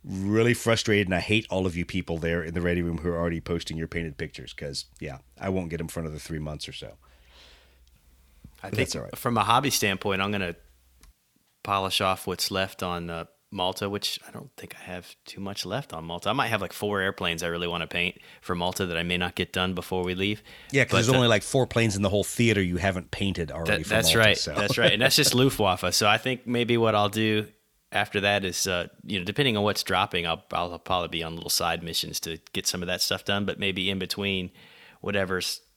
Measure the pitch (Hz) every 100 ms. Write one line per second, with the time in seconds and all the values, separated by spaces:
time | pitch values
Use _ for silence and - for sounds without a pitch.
0 | - 95 98 110 117 110 117 113 - 101
1 | 92 90 - 107 - 92 92 85 85 92
2 | 85 82 82 85 82 85 87 87 85 82
3 | 87 85 85 82 - 85 - 80 80 85
4 | 82 71 78 - 62 - 76 69 - -
5 | 76 67 _ - 98 95 85 80 80 -
6 | 80 76 - 78 78 76 - - 62 -
7 | _ _ _ - - - _ _ _ _
8 | _ _ _ _ - - 98 - 135 -
9 | 53 - 127 117 98 117 139 - 104 95
10 | 104 95 101 104 90 87 _ _ _ _
11 | - _ _ _ _ _ - 98 95 -
12 | 95 92 - 90 - 95 95 - 90 87
13 | 85 82 85 _ _ 98 90 95 101 101
14 | - - - 101 - - - - - 90
15 | - - - - 98 101 90 113 143 80
16 | 82 87 101 131 113 110 92 - 104 101
17 | 95 95 90 85 87 85 87 85 90 87
18 | 90 - - - - 90 90 - 92 85
19 | 87 87 87 - 90 90 92 90 - 90
20 | 90 92 98 107 - - - 139 120 95
21 | 110 131 120 107 - 139 123 120 113 98
22 | 101 101 95 - 117 104 92 87 98 90
23 | - - 98 90 80 71 82 104 80 110
24 | 113 113 110 95 - 73 104 - 113 104
25 | 131 - 143 120 131 - 101 90 92 -
26 | 107 110 131 123 117 120 117 117 113 107
27 | 104 104 110 107 107 _ _ _ _ 95
28 | 107 104 101 101 95 87 98 87 - _
29 | - 101 90 104 139 107 104 98 - 92
30 | 101 90 85 80 _ 85 87 87 - 90
31 | 85 80 82 82 - - 85 85 82 82
32 | 80 76 82 80 - - - 92 90 90
33 | - 95 - 101 98 - 98 95 95 95
34 | 92 - 101 95 90 - - - - -
35 | - 98 92 92 - - _